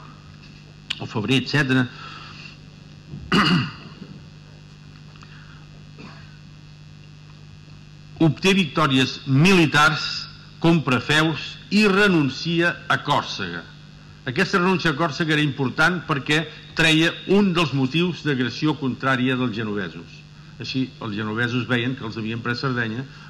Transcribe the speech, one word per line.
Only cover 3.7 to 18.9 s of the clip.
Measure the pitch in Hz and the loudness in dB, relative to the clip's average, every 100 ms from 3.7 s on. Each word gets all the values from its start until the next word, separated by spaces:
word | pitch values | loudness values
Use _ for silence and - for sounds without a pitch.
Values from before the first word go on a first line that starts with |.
| - - - - - - - - - - - - - - - - - - - - - - - - - - - - - - - - - - - - - - - - - - - - - 160 | -8 -18 -18 -18 -18 -20 -20 -20 -20 -20 -20 -20 -20 -20 -20 -20 -20 -20 -20 -20 -20 -20 -20 -20 -20 -20 -20 -20 -20 -20 -20 -20 -20 -20 -20 -20 -20 -20 -20 -20 -20 -20 -20 -20 2 2
obté | 127 190 196 | 4 2 2
victòries | 160 165 151 131 127 - 143 | 0 0 2 2 0 -2 0
militars, | 135 180 185 151 147 156 151 - - - - - - | 4 6 6 4 6 4 2 -4 -8 -12 -18 -20 0
compra | 165 170 135 123 | 4 4 2 0
feus | - 151 160 151 - - - | 2 2 2 -2 -8 -14 -2
i | 202 214 | 4 4
renuncia | 190 208 170 139 123 160 170 170 - - | 6 6 4 2 -2 -2 0 0 -2 -4
a | 135 | -4
Còrsega. | - 131 - - 92 85 - - - - - - - | 0 0 -2 -8 -8 -8 -12 -20 -20 -20 -20 -12 -6
Aquesta | 123 190 196 | -2 0 2
renúncia | 180 180 170 | 2 2 0
a | 139 | 0
Còrsega | 170 131 160 151 | -2 0 0 2
era | |
important | 151 131 127 - 160 180 - | 0 0 -4 2 2 2 -2
perquè | 143 123 151 156 - - - | -4 0 -2 -2 -12 -12 0
treia | 160 156 165 - - | 4 4 2 0 2
un | 196 202 | 4 4
dels | 170 156 135 | 2 0 0
motius | 127 160 180 156 151 | 0 0 0 -2 -2
d'agressió | 131 123 117 156 151 | -2 -2 0 -2 0
contrària | 131 | -4